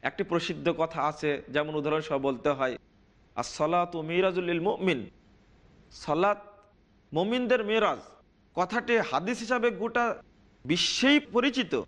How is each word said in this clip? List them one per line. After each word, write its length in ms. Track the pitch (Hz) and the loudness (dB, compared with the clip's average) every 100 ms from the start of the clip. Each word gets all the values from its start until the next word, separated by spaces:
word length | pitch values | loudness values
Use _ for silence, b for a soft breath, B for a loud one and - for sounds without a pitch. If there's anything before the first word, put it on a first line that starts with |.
একটি 220 | - - | -4 -4
প্রসিদ্ধ 500 | 196 170 170 156 147 165 | -2 -2 -2 -2 -2 0
কথা 240 | 160 165 | -2 0
আছে, 420 | 143 151 151 143 - | -4 -2 -2 -4 -2
যেমন 260 | 135 151 151 | -4 -2 -2
উদাহরণ 260 | 147 156 | -2 -2
সহ 160 | 151 139 | -2 -2
বলতে 320 | 135 127 147 | -2 0 0
হয়, 280 | 135 131 117 _ _ _ _ _ - | 0 -2 -4 _ _ _ _ _ -8
"আস-সালাতু 640 | 123 - 156 175 175 170 | -8 -2 0 2 0 -4
মিরাজুল 420 | 156 170 190 180 | -2 2 2 2
লিল 160 | 175 175 | 0 0
মুমিন", 500 | 175 - 185 143 104 - _ - _ - - - - | 0 0 0 0 -4 -16 _ -20 _ -20 -20 -20 -20
সালাত 460 | - - 151 196 202 - - - _ _ _ _ | -16 -2 2 2 0 -6 -20 -20 _ _ _ _
মুমিনদের 520 | 151 190 247 247 254 208 | -2 0 0 2 0 2
মেরাজ। 340 | 220 208 131 - - _ _ _ - | 2 2 0 -8 -20 _ _ _ -4
কথাটি 420 | 180 226 233 233 | -2 -2 2 2
হাদিস 420 | 185 131 185 247 | 2 -2 -2 -4
হিসাবে 320 | 226 247 233 | -2 0 0
গোটা 520 | 190 226 226 233 - - _ _ _ 123 | 0 -2 0 0 -2 -10 _ _ _ -2
বিশ্বেই 540 | 170 - - 254 294 | 0 0 2 6 6
পরিচিত। 600 | 294 208 269 254 196 131 | 4 2 2 0 -2 -2